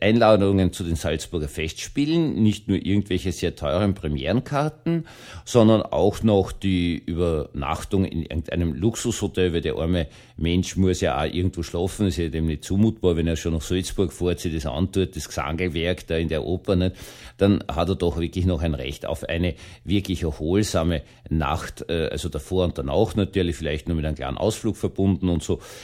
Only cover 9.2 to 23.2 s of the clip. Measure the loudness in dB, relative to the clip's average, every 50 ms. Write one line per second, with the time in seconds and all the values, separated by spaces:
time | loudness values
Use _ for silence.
9.2 | -2 -4 0 2 0 2 2 0 -2 -2 -2 -2 0 0 2 0 0 -2 -6 -16
10.2 | -20 -18 -8 -4 0 2 2 2 2 0 0 2 2 2 2 2 2 0 0 0
11.2 | -2 -2 -2 0 -2 -2 -2 -4 -6 -4 -2 -2 -2 -2 0 0 0 0 2 0
12.2 | -2 -2 -2 -2 0 0 -2 -2 -4 -2 0 2 2 2 2 2 2 2 2 2
13.2 | 2 0 0 -2 -2 -2 -2 -2 -2 -2 -2 -2 -2 -2 -2 -2 -2 -2 -2 -2
14.2 | -2 -2 -2 -2 -4 -4 -4 -4 -4 -4 -2 -2 -2 -2 0 0 -2 -2 -2 -8
15.2 | -10 -8 -8 -6 -6 -4 -4 -2 -4 -2 -2 -2 -2 -2 -4 -4 -4 -4 -2 -2
16.2 | -2 0 -2 -2 -2 -2 -4 -4 0 0 2 2 2 0 -2 -4 -14 -18 -18 -18
17.2 | -20 -12 -2 2 4 4 4 4 2 -2 -2 -2 0 0 0 0 0 0 0 0
18.2 | -2 -2 -2 0 2 2 2 2 0 -2 -2 -2 -4 -6 -8 -8 -6 -6 -6 -6
19.2 | -4 -4 -2 0 0 -2 -2 -4 -10 -20 -20 -12 -6 -2 0 0 0 0 -4 -2
20.2 | -2 -4 -4 -2 -2 0 2 2 2 2 0 0 0 2 0 -2 -4 -8 -18 -18
21.2 | -8 -2 -2 0 0 0 -2 -2 -4 -8 -12 -12 -8 -4 -4 -2 -2 -2 -4 -6
22.2 | -6 -6 -8 -8 -8 -4 0 0 0 0 0 -4 -4 -2 2 2 2 2 2 0